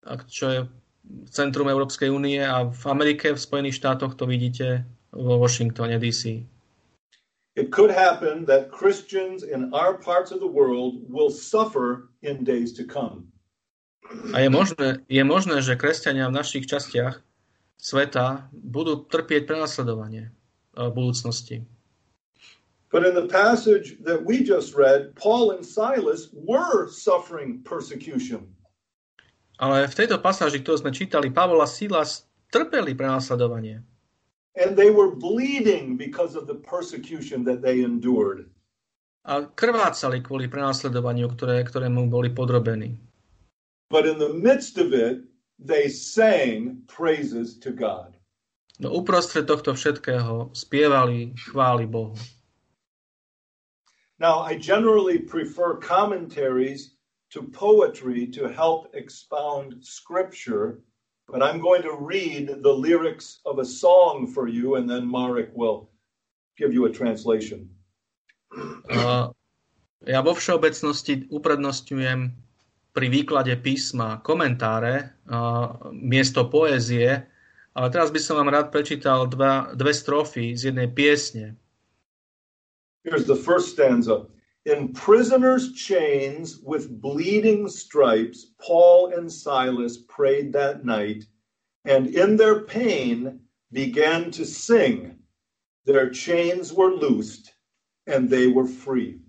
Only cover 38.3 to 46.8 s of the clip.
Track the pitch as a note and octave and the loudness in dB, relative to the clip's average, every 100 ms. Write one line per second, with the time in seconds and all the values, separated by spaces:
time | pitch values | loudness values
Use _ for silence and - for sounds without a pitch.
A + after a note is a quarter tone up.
38.3 | - - _ _ _ _ _ _ _ - | -2 -14 _ _ _ _ _ _ _ -6
39.3 | C#3+ D3 - A3+ A#3 F#3 - C3+ B2+ B2 | -6 -6 -2 0 2 0 0 -4 -4 -6
40.3 | C3+ B2+ C#3 C#3 C3 C#3 B2 B2 A#2+ A#2+ | -8 -6 -4 -4 -2 -4 -4 -2 -2 -4
41.3 | A#2+ B2+ B2 B2 C3 B2+ B2 B2 A#2+ B2 | -4 -2 0 0 -4 -2 0 2 0 0
42.3 | A#2+ G#2+ B2+ A2+ A2 A2+ A#2+ - _ _ | -2 0 2 2 -4 -6 -12 -16 _ _
43.3 | _ _ _ _ _ _ D#3+ D#3 D3+ D3 | _ _ _ _ _ _ 2 2 0 -2
44.3 | D#3 G#3 C4+ - F#3 D#3+ F#3+ D3+ B2+ - | 2 4 2 0 -2 0 2 0 -2 -10
45.3 | _ _ _ C3+ D#3 C#3+ - - - A3 | _ _ _ -2 0 0 -2 -8 2 4
46.3 | F3+ C3 A2 A#2+ B2+ | 4 0 -2 -6 -10